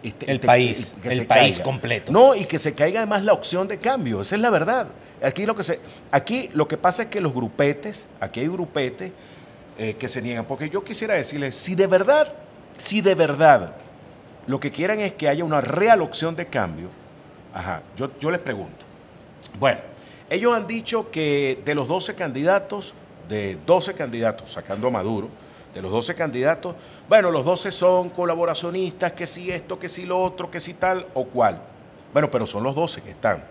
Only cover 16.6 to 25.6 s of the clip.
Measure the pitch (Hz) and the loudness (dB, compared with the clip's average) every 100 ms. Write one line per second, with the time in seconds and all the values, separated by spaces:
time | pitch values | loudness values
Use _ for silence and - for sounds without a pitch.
16.6 | 92 78 85 - - - - - - 95 | -2 -4 -12 -16 -20 -20 -20 -20 -16 -10
17.6 | 95 82 - - 131 139 151 175 165 104 | -6 -8 -8 -8 -8 -4 -4 -4 -4 -8
18.6 | 82 - - - - - - - - 98 | -8 -16 -20 -20 -20 -20 -20 -20 -18 0
19.6 | 131 - - - - - - 170 233 233 | 0 0 -6 -20 -20 -20 -6 0 2 0
20.6 | 196 226 220 226 - 165 156 143 139 131 | -2 -8 -4 -4 -4 -2 0 2 0 -2
21.6 | 139 147 127 180 175 202 170 127 156 196 | -2 -2 -2 -4 -4 -6 -6 -2 2 2
22.6 | 190 208 185 - - - - 104 101 87 | 0 -10 -12 -20 -20 -20 -8 -6 -4 -6
23.6 | 73 175 180 180 139 117 113 104 - - | 2 4 2 -6 -6 0 0 -2 -10 -14
24.6 | - 101 123 117 95 110 107 - - - | -8 -2 -2 0 -2 -4 -6 -12 -20 -20